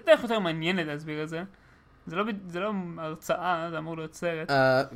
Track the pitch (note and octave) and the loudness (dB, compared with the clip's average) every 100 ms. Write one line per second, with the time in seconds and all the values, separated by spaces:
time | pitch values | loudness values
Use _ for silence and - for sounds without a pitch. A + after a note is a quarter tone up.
0 | F4 D4+ A3+ A3+ F3+ D#3+ D#3+ F#3+ D#3 D3 | 6 6 6 0 0 0 0 0 -2 -6
1 | D#3+ D3+ D#3 D#3+ F#3+ - - - _ _ | -6 -6 -6 -6 -10 -14 -20 -20 _ _
2 | - E3 G#3+ G3 F#3 E3+ G3+ G3+ F3 E3 | -6 -2 -2 -4 -6 -4 -2 -2 -4 -6
3 | D#3+ E3 - F3 F3 E3+ E3 D#3+ D#3+ D#3+ | -8 -6 -2 0 2 0 -2 -4 -6 -6
4 | D#3 - F3 E3 D#3 C#3 C3 C3 - | -8 -4 -4 -2 2 4 6 6 2